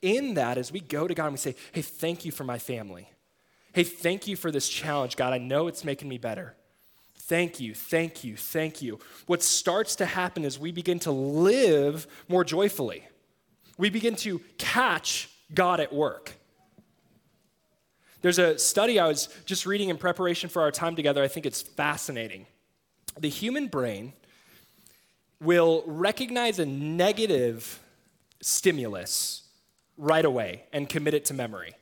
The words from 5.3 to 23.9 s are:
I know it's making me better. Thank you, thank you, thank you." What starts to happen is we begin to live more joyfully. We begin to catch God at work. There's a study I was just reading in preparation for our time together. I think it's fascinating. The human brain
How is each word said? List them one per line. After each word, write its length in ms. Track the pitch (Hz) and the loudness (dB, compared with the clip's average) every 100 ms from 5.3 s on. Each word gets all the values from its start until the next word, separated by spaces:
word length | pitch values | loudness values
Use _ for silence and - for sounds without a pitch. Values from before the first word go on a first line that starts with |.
I 40 | 131 | 0
know 300 | 123 139 170 | 0 0 0
it's 160 | 165 | -4
making 260 | 156 139 143 | -6 -6 -8
me 80 | 127 | -8
better. 380 | 120 104 170 - _ _ _ _ _ _ | -8 -8 -10 -16 _ _ _ _ _ _
Thank 440 | - 170 175 - | -2 0 0 -4
you, 160 | 120 104 | -10 -10
thank 480 | - 165 165 160 | -2 0 0 -4
you, 120 | 123 107 | -10 -10
thank 460 | - 165 156 151 | -6 -4 -4 -4
you." 180 | 127 107 - - - | -8 -10 -14 -20 -2
What 160 | 175 | 0
starts 520 | - - - 180 220 - | 2 2 2 2 2 0
to 100 | 180 | 0
happen 360 | 185 180 180 | 0 -2 -2
is 140 | 147 131 | -4 -4
we 140 | 156 | -8
begin 260 | 170 175 175 | -4 -2 -2
to 100 | 165 | 0
live 960 | 139 135 147 180 247 240 151 143 156 160 - - | -2 0 4 6 6 6 6 4 0 -8 -18 0
more 160 | 180 | 2
joyfully. 600 | 175 160 202 - 127 80 - _ _ _ _ _ _ - | 2 2 2 0 -6 -6 -14 _ _ _ _ _ _ 0
We 140 | 196 | 0
begin 240 | 208 220 220 | 2 0 0
to 260 | 214 175 - _ | -4 -6 -8 _
catch 720 | - 214 254 165 - - - _ _ | -2 2 2 2 -2 -4 -6 _ _
God 260 | 156 180 175 | 4 4 6
at 140 | 147 | 2
work. 440 | 143 147 - - - _ _ _ _ _ _ _ _ _ _ _ _ _ _ _ _ _ _ | 2 0 -2 -14 -18 _ _ _ _ _ _ _ _ _ _ _ _ _ _ _ _ _ _
There's 160 | 180 175 | 2 6
a 220 | 175 156 | 6 4
study 400 | - - 220 220 | 2 4 4 6
I 80 | 170 | 4
was 220 | 147 - - - | 2 -2 -8 -6
just 180 | 185 180 | -4 0
reading 240 | 202 196 | 0 0
in 80 | 165 | 0
preparation 500 | 180 175 185 175 175 | 0 0 0 0 -2
for 140 | 175 | 0
our 80 | 151 | 0
time 260 | 143 170 165 | 2 -4 0
together. 280 | 147 143 | 2 4
I 40 | 139 | 2
think 200 | 165 151 | 0 -6
it's 160 | - | -6
fascinating. 840 | - - 147 147 - 131 113 101 95 _ _ _ _ _ - - | -10 -2 -2 0 -4 -8 -8 -10 -18 _ _ _ _ _ -18 -6
The 120 | 151 | -4
human 360 | 143 214 262 277 | -2 -4 -2 -2
brain 480 | 151 123 | -2 -2